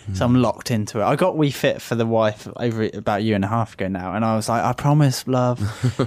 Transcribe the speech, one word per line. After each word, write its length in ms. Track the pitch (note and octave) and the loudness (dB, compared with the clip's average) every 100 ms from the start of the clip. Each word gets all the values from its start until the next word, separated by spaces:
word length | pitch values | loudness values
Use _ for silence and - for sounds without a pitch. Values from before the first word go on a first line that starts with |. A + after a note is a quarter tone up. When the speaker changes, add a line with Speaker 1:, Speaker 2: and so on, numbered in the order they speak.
| - | -8
Speaker 1:
So 120 | F#2+ B2 | -2 4
I'm 100 | B2+ | 4
Speaker 2:
Hmm. 60 | |
Speaker 1:
locked 280 | A#2 - - | 4 0 -4
into 300 | A2+ G#2 A2+ | -4 -2 0
it. 40 | G2+ | 0
I 100 | C#3+ | 2
got 200 | F#3 D#3 | 2 2
Wii 160 | D3 | 0
Fit 280 | - C#3 - | 2 -2 -2
for 140 | - A#2 | -4 -2
the 100 | A2+ | 2
wife 420 | A2+ A2 G#2 G2+ - | 2 2 0 -14 -6
over 300 | A#2+ A2+ G#2+ | -4 -2 -4
about 280 | - G#2+ G#2 | -2 -2 0
a 20 | |
year 120 | A2 G#2 | 0 0
and 100 | G2 | 0
a 20 | |
half 260 | A#2 A2 | 0 -2
ago 140 | - F#2+ | -4 -4
now, 260 | F#2+ F#2 | -4 -4
and 100 | G2 | -2
I 120 | A2+ A2 | 0 0
was 120 | A2 | 0
like, 140 | A2+ | 0
"I 100 | G2 | 0
promise, 520 | B2 C#3+ D3 C#3+ B2+ - | 0 2 4 4 2 -2
love. 320 | C3 B2 A#2+ G#2 A2 B2+ - | 0 0 0 -4 -2 -2 -2